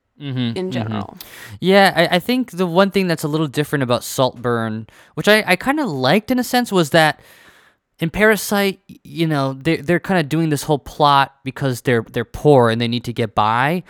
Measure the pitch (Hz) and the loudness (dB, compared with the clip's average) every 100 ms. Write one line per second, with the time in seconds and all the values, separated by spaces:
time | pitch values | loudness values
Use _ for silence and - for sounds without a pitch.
0 | _ _ 143 127 120 117 185 - 110 107 | _ _ -8 -4 -4 -4 -6 -6 -6 -8
1 | - - - - - 101 180 196 196 151 | -10 -16 -20 -20 -20 -6 2 4 4 4
2 | 175 175 - 254 240 170 185 165 196 196 | 2 0 0 -2 -4 -4 0 2 2 2
3 | 185 160 151 156 156 147 147 147 123 120 | 0 -2 -2 -2 -2 -2 -4 -2 0 -2
4 | - - 127 - 120 117 113 110 110 _ | -2 -2 -2 -2 -4 -2 -4 -6 -12 _
5 | _ - 180 214 196 180 254 302 254 139 | _ -4 2 2 2 -2 0 -2 -2 0
6 | 127 190 - 254 240 247 240 190 156 165 | 2 2 2 -4 0 -2 0 0 2 4
7 | 156 - - - - _ _ _ _ _ | 4 0 -12 -20 -20 _ _ _ _ _
8 | 165 180 214 208 - 202 196 190 _ - | -6 2 2 2 0 0 0 -4 _ -20
9 | - 147 165 147 135 135 139 165 143 170 | -16 -4 0 0 -2 -4 -2 -2 0 -2
10 | - 190 143 156 165 143 - 143 - - | 0 -2 0 -2 0 -2 -2 -2 -4 0
11 | 147 139 135 _ 131 - 139 120 - 120 | 4 4 2 _ -14 -6 -4 -2 0 0
12 | 107 123 113 - 151 139 117 113 117 120 | 0 -8 -8 0 4 6 4 2 -2 -4
13 | 120 117 110 - 107 113 139 180 - | -6 -6 -4 0 0 0 0 -2 -8